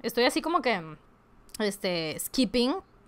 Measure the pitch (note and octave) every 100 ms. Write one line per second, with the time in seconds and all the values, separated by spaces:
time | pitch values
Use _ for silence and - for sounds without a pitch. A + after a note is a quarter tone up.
0 | - - B3 D4+ D#4+ F4 B3+ G3+ D#3+ D3+
1 | - _ _ - - - G#3 G3+ G3 F3
2 | D#3+ D3+ - - A#3 B3 A#3+ F#4 - -